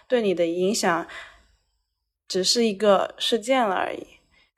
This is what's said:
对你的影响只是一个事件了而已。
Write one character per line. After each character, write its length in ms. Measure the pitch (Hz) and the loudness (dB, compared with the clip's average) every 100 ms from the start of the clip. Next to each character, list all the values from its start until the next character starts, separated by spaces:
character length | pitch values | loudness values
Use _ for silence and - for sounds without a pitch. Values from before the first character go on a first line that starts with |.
| - | -2
对 120 | 247 | 0
你 140 | 208 | 2
的 100 | 175 | 0
影 300 | 170 175 185 | 0 0 0
响 320 | 233 190 170 170 - - - _ _ _ _ _ _ _ _ - | 0 0 -2 -4 -14 -20 -20 _ _ _ _ _ _ _ _ -6
只 160 | 185 | -2
是 220 | 185 240 | 0 2
一 100 | 226 | 0
个 400 | 190 214 190 - - | 2 4 4 2 -4
事 220 | - 233 | -2 -2
件 260 | 214 262 | 0 0
了 120 | 214 180 | 0 -2
而 180 | - | -4
已。 120 | - - _ _ _ _ | -8 -14 _ _ _ _